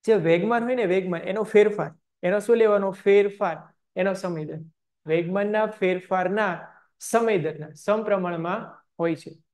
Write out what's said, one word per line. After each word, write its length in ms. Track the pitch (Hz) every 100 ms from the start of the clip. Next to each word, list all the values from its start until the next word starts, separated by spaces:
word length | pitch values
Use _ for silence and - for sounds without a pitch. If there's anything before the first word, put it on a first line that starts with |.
| -
જે 80 |
વેગમાન 480 | 214 165 170 208 233
હોય 120 | 240
ને, 100 | 254
વેગમાન, 360 | 196 185 185 170
એનો 220 | 170 202
ફેરફાર, 500 | 214 214 208 202 151 _ _ _
એનો 160 | 180 202
શું 180 | 208 233
લેવાનો? 340 | 220 208 196
ફેરફાર, 680 | 190 202 202 202 202 190 160 - _ _ 185
એનો 180 | 190
સમય 300 | 185 185 165
દર. 140 | 156 160 160 _ _ _ 156
વેગમાનના 600 | 160 165 190 208 214 214
ફેરફારના 1000 | 214 185 180 180 185 180 208 202 165 - _ _ _
સમય 380 | - 233 226 196
દરના 300 | 156 147 151 -
સમપ્રમાણમાં 1000 | - 214 220 196 180 170 170 208 - - _ -
હોય 160 | 170
છે. 240 | 160 - - _